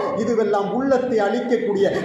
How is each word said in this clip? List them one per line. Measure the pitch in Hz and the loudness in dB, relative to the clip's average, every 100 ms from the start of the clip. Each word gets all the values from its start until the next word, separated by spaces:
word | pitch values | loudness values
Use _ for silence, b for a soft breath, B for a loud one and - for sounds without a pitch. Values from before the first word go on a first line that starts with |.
| - 185 | 0 -2
இதுவெல்லாம் | 220 226 208 202 196 | 0 0 2 0 0
உள்ளத்தை | 240 269 254 247 226 | -2 0 0 2 0
அழிக்கக்கூடிய, | 208 240 240 233 202 190 196 185 | 0 0 0 0 0 0 2 0